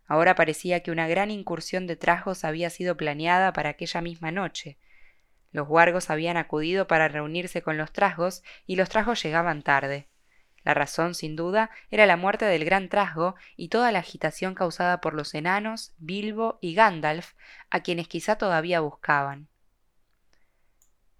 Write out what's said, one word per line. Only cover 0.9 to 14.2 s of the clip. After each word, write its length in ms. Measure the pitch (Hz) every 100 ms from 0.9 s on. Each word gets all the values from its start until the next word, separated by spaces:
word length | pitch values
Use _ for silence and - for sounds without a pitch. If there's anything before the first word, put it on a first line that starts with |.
una 160 | 165 160
gran 240 | 175 208
incursión 560 | 208 - 165 - 185 180
de 80 | 160
trasgos 480 | - 175 196 180
había 260 | 156 160 170
sido 260 | - 180 160
planeada 560 | 151 147 165 180 190
para 180 | 170 147
aquella 300 | - 170 175
misma 300 | 170 165 160
noche. 480 | 180 170 - 156 - _ - - _ _ _ _
Los 180 | 151 143
wargos 400 | 160 170 175 -
habían 280 | 156 165 170
acudido 500 | 156 151 160 190 185
para 220 | 165 156
reunirse 540 | 151 151 170 180 175
con 140 | 160 156
los 160 | 156
trasgos, 520 | - 196 165 180 185 - -
y 120 | - 185
los 120 | 185
trasgos 320 | 220 214 226
llegaban 420 | 156 165 175 151
tarde. 460 | 147 139 139 143 - _ _ _ _ _
La 100 | 143
razón, 400 | 143 143 - 170
sin 220 | 170 156 156
duda, 340 | 170 208 220 - -
era 160 | 214 202
la 100 | 175
muerte 280 | 190 208
del 200 | 214 165
gran 240 | 156 196 185
trasgo 480 | 196 185 156 180 185 - -
y 120 | 170
toda 240 | 226 240
la 80 | 196
agitación 540 | - -